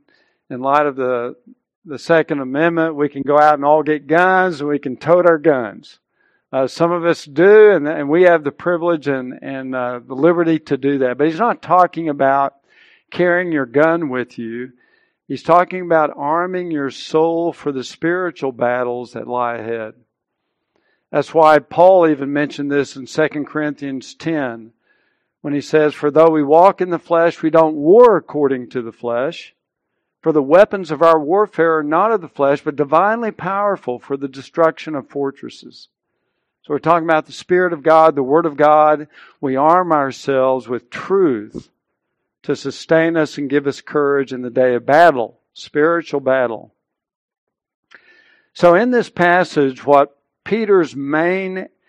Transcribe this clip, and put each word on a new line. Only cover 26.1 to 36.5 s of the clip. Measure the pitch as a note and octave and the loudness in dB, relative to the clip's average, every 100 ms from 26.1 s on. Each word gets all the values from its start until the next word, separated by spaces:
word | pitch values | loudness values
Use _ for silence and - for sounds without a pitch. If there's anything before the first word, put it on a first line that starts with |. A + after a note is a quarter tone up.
though | C#3+ E3 | 4 4
we | D#3 | 4
walk | C#3 D#3+ F#3+ F#3 | 2 4 4 2
in | F#3 | -4
the | E3 | -6
flesh, | - E3+ E3+ - | -2 0 0 0
we | D#3+ | 0
don't | D#3+ D#3+ D3 | 2 2 0
war | D3 G#3+ B3 F#3 | 4 6 6 4
according | - D3+ C#3 C3 A#2+ | -2 -2 -2 -2 -6
to | B2+ | -10
the | A2+ | -10
flesh. | - A#2+ A#2 C#3 E3+ - _ _ _ _ _ _ _ | -10 -6 -4 -4 -8 -18 _ _ _ _ _ _ _
For | D#3+ | -2
the | D3+ | 0
weapons | C3+ E3+ G#3 G3+ E3 | 4 4 4 0 -8
of | D3 | 0
our | E3 D#3+ | 2 2
warfare | C#3+ F#3+ G#3 - E3 D#3+ | 0 -2 -2 0 0 0
are | |
not | D3 D#3+ G#3 | -2 0 0
of | A3 | -2
the | D#3+ | -6
flesh, | - C#3 C#3+ | -2 0 0
but | D#3 | -4
divinely | C#3+ C#3+ D#3 G3 A3+ A#3 | -4 0 2 2 -2 -6
powerful | - F3 G3 G3+ F#3 - B2 | -8 -8 -4 -4 -4 -8 -10
for | - C#3 | -8 -8
the | C#3 | -8
destruction | C3 C3 - D#3+ D#3+ - D3+ | -12 -10 0 0 0 -8 -10
of | - | -10
fortresses." | C#3+ C#3 C3+ B2 - - - - _ _ _ _ _ _ | -8 -8 -8 -16 -18 -20 -20 -20 _ _ _ _ _ _